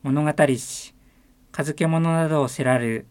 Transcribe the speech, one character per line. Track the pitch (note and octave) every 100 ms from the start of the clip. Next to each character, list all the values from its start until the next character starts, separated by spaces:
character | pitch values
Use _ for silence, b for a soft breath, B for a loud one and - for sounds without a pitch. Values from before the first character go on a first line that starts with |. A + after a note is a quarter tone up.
物 | C3+ C#3
語 | D3+ D3 D3 B2
し、 | - - - _ b b b b _
か | -
づ | C#3+ D3
け | D#3+
物 | E3 E3
な | E3 D#3+
ど | D#3
を | B2+
せ | -
ら | B2+ B2+
る。 | A#2 A2+ -